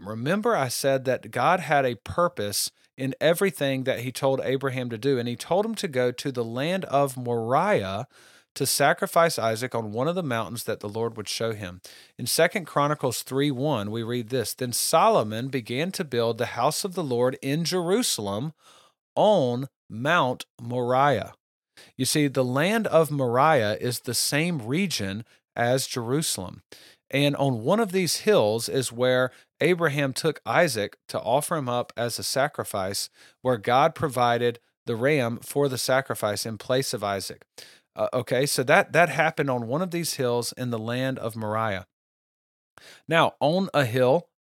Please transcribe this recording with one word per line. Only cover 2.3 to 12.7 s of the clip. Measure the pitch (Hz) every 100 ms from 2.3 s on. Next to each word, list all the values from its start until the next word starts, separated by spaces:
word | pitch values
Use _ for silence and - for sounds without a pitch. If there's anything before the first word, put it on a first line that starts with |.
| 175 104 101 - - _ -
in | 135 -
everything | 147 170 196 - 139 131 131
that | 107
he | 123
told | 123 135 135
Abraham | 82 135 135 127 123
to | 113
do, | 131 131
and | 120
he | 120
told | - 175 214
him | 220
to | 190
go | 127 123
to | 123 147
the | 123
land | 113 117 147 190 -
of | 139 139 131
Moriah | 120 117 113 135 190 190 95 98 131 _ - - _
to | - 135
sacrifice | - 143 170 190 175 131 -
Isaac | 113 110 123
on | 117 110
one | 107 139
of |
the | 175
mountains | 156 117 101 117 -
that | 104
the | 104
Lord | 104 117 110
would | 101
show | - 113
him. | 107 95 90 - - - -
In | 123
Second | - 170 214
Chronicles | 160